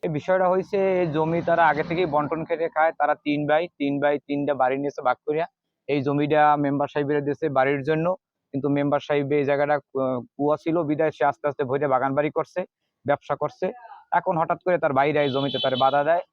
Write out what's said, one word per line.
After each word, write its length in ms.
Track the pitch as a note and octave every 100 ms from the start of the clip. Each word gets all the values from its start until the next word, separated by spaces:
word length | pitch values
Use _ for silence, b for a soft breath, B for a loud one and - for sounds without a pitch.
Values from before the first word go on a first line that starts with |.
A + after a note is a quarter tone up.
এই 60 | F#3
বিষয়টা 380 | D3+ - F#3 F#3
হয়েছে, 300 | F#3 F#3 G3+ F#3+ F#3
এই 80 | F3
জমি 260 | D3 D#3+ E3+
তারা 220 | E3+ E3+ E3
আগে 160 | D3
থেকেই 220 | D#3+ E3+ F3+
বন্টন 360 | D3 D3 D#3+
করে 240 | D#3 E3 E3
খায়। 220 | - D#3+ D#3+
তারা 160 | D3 D3+
তিন 240 | D3 D3 D3
ভাই, 160 | D3+ F3 _
তিন 160 | C#3+ C#3+
ভাই 160 | C#3+ D3
তিনটা 340 | _ C#3+ C#3+
বাড়ি 240 | C#3 B2+ C3+
নিয়েছে 240 | C#3+ -
ভাগ 160 | C3 B2 -
করিয়া। 220 | D3+ E3+ _ _ _ -
এই 100 | D3
জমিটা 400 | C3+ C#3+ D3 D3+ D3+ D3
মেম্বার 320 | C#3+ C#3 C#3+
সাহেবের 300 | D3 C#3+ D3
দিয়েছে 220 | C#3 C#3+ D#3+
বাড়ির 320 | C3+ C3 C#3+
জন্য, 220 | C3+ D#3 E3+ F#3 _ _ _
কিন্তু 140 | C#3 C#3+
মেম্বার 300 | C#3+ C#3+ C#3+
সাহেব 320 | - D3 C#3
এই 140 | D3 C#3
জায়গাটা 300 | C#3+ D3 D3
কু-, 420 | _ C3+ C3 B2+ A#2
কুয়া 220 | - D3 D3+
ছিল 180 | - E3
বিধায় 280 | D3+ D3+ D#3
সে 120 | - D3
আস্তে 200 | - D3
আস্তে 160 | C#3
ভরে 240 | C3+ C#3 D3
বাগান 240 | C3 C3+ C3+
বাড়ি 140 | D3
করছে, 280 | D#3+ D#3 - F#3 _ _ _ -
ব্যবসা 300 | C#3+ - D3
করছে। 300 | D3+ - F#3 - B B B
এখন 220 | F3 F3+ E3
হঠাৎ 220 | E3 E3+
করে 140 | - F3
তার 160 | D#3+
ভাইরা 280 | C3+ C#3+ D3+
এই 100 | C#3+
জমিতে 280 | C3 C#3 C3
তার 120 | C3+ B2+
বাধা 260 | C3+ C#3+
দেয় 200 | C#3+ E3+ -